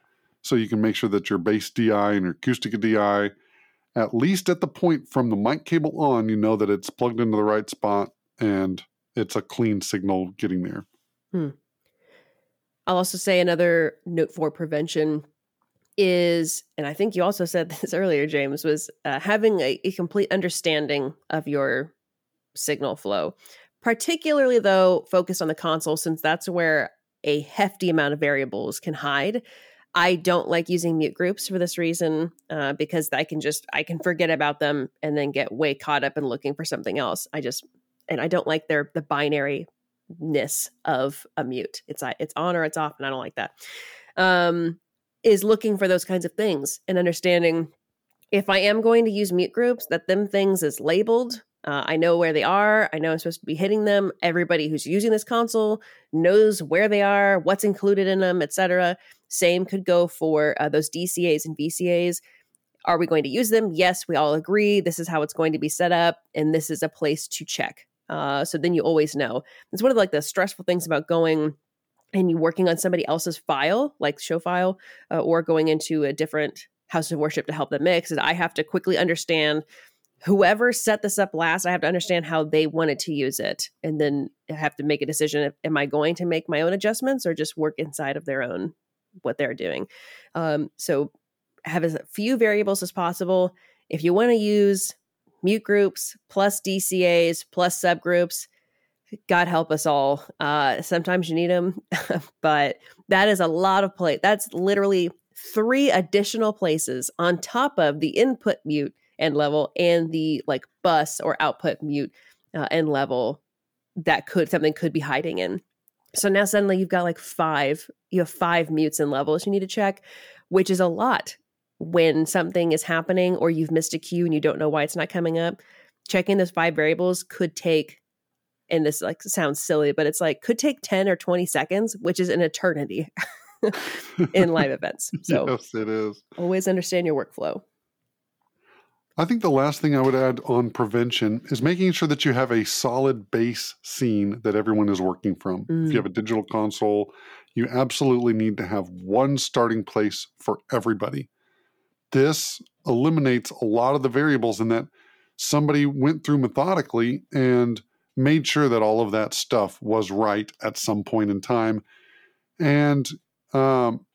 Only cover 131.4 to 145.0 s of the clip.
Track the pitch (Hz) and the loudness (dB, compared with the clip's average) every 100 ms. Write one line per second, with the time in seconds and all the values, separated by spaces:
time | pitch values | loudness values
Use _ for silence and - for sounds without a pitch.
131.4 | 180 151 143 190 220 196 202 180 180 160 | 0 -2 -2 -2 -2 -4 -4 0 0 2
132.4 | 170 - 185 151 143 95 156 - - - | 0 0 -2 -2 -4 -6 -8 -8 -10 -12
133.4 | - - 214 - - - - - 175 - | -20 -4 -4 -4 -10 -12 -10 -2 0 4
134.4 | 175 165 143 131 - - - - - 269 | 4 4 0 0 -6 -8 -10 -8 -2 0
135.4 | 143 127 - 113 107 110 107 101 _ - | 0 -2 -4 -6 -4 -2 -4 -8 _ -6
136.4 | 175 185 190 185 175 185 170 143 - - | -2 0 0 -2 0 -2 0 -2 -4 -8
137.4 | 76 - - _ _ _ _ _ _ _ | -8 -8 -12 _ _ _ _ _ _ _
138.4 | _ _ _ _ _ _ _ - 165 240 | _ _ _ _ _ _ _ -4 -2 0
139.4 | 185 135 139 147 156 143 131 131 131 123 | 2 4 2 0 2 4 4 4 2 0
140.4 | - 123 120 - 113 120 120 - 110 113 | 0 0 0 -2 -2 0 0 0 0 -2
141.4 | - 131 135 180 185 170 160 147 156 123 | -4 -2 0 2 2 2 0 0 2 2
142.4 | 131 113 104 - 131 123 135 120 98 117 | 2 0 0 -2 -2 0 0 0 -2 -2
143.4 | 117 113 - - - - 123 107 101 113 | -2 -2 -10 -14 -12 -4 0 0 0 -2
144.4 | 113 104 107 107 104 95 | -2 0 0 2 2 0